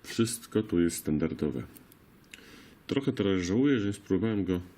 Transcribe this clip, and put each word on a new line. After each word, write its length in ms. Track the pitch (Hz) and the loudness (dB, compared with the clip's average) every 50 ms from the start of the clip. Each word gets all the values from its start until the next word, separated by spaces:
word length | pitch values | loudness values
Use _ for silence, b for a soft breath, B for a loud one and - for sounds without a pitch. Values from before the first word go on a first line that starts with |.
| - | -14
wszystko 600 | - - - 117 113 - - - - - 107 107 | -6 -2 0 0 0 -2 -8 -12 -2 -2 -2 -2
tu 160 | - - 87 | 2 2 2
jest 180 | 85 85 - | 2 2 0
standardowe. 640 | - - - 76 73 78 78 - - 76 73 62 58 - - - - - - - - - - - - - B B B B B B B B B B B - | -2 -4 -2 0 0 0 -2 -2 -2 -4 -4 -2 -4 -8 -10 -16 -20 -20 -20 -20 -20 -20 -20 -20 -20 -20 B B B B B B B B B B B -8
Trochę 260 | - - 139 139 139 107 | -2 -2 0 0 0 -2
teraz 280 | - 101 98 95 92 | 0 2 2 2 2
żałuję, 380 | 87 87 95 117 135 147 139 117 | 0 0 2 2 4 4 4 2
że 80 | 101 | 0
nie 60 | 101 101 | -2 -4
spróbowałem 520 | - - - 98 90 101 113 110 101 95 | -6 -2 0 0 2 2 0 0 0 0
go 160 | 92 92 90 90 - - | 0 0 -2 -2 -8 -18